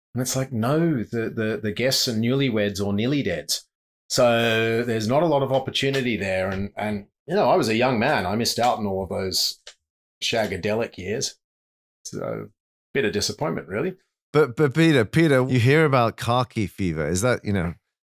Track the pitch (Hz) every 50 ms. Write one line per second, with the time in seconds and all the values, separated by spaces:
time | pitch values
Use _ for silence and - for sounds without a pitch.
0 | _ _ - 113 127 123 - 135 135 135 131 110 110 123 147 160 170 170 156 120
1 | 104 - - 117 110 110 - 113 110 110 110 104 110 107 101 - 117 135 131 -
2 | - 131 113 107 113 117 131 139 139 131 107 107 104 101 98 98 101 101 101 101
3 | 113 127 147 143 107 95 85 76 73 - - - - _ _ _ _ _ _ _
4 | _ _ - - 127 120 117 117 117 117 113 113 113 113 117 113 117 120 113 113
5 | 107 107 127 151 175 165 147 139 139 120 135 131 - - - - 135 135 135 135
6 | 123 123 113 87 98 95 95 92 92 95 95 95 101 101 - - 101 107 107 101
7 | 101 - _ _ _ - 165 208 165 123 156 185 135 110 117 110 120 131 127 107
8 | 113 143 151 110 95 90 101 113 117 - - - 117 123 113 110 110 101 95 95
9 | 95 87 95 95 95 95 87 - - - - - _ - - _ _ _ _ _
10 | _ _ _ _ - - - 113 107 92 98 90 82 104 107 113 117 - - -
11 | 90 92 107 135 - - - _ _ _ _ _ _ _ _ _ _ _ _ _
12 | _ - - - - - 55 - - - _ _ _ _ _ _ _ _ _ 139
13 | - 104 90 202 196 - - - 147 165 - - - - 95 110 143 190 180 -
14 | _ _ _ _ _ _ - 147 156 127 113 - 156 139 123 156 165 165 151 127
15 | 110 - - 160 170 160 139 127 127 131 127 127 110 131 143 160 160 147 131 127
16 | 117 113 - - - 110 120 127 123 - - 113 101 85 - - 101 87 80 78
17 | 78 73 87 90 107 127 117 - - 104 101 98 82 87 82 - _ _ _ _
18 | _ _ _